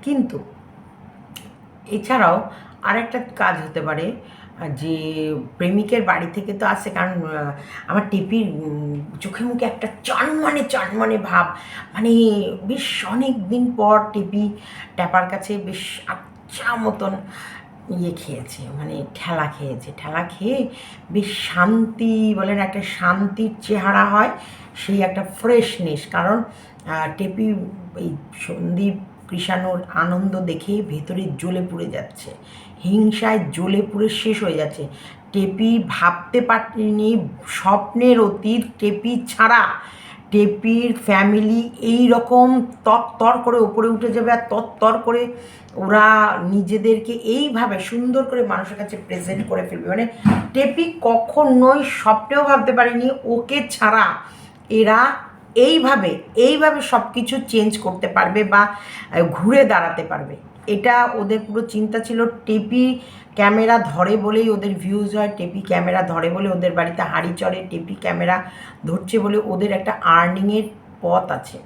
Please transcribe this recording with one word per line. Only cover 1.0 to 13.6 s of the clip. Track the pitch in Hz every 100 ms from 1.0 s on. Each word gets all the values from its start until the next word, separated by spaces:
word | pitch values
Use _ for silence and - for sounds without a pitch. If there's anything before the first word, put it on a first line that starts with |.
| - - - - - - - - - 208
এছাড়াও | - 254 180 185 - - - - 196
আর | 214
একটা | 233 254 240 -
কাজ | 185 156
হতে | 156 165 151
পারে, | 151 170
আহ, | - - - - - 160 135
যে | 156 160 156 156 156 151 - -
প্রেমিকের | 175 202 208 233 190
বাড়ি | 165 175 202
থেকে | 202 196
তো | 208
আসে, | 196 -
কারণ, | 196 180 180 160
আহ, | 156 147 143 - - -
আমার | 196 202
টেপির, | 202 - 226 202 151
উম, | 156 147 147 147 147 -
চোখে | 190 -
মুখে | 240 247 233
একটা | - 220 - -
চনমনে | - 285 311 302 294 262
চনমনে | 262 185 208 220 220 185
ভাব, | 180 170 - - - -
মানে | - 226 233 226 202 185 180 190
বেশ | 269 - - 185
অনেক | 226 269 240 180
দিন | 240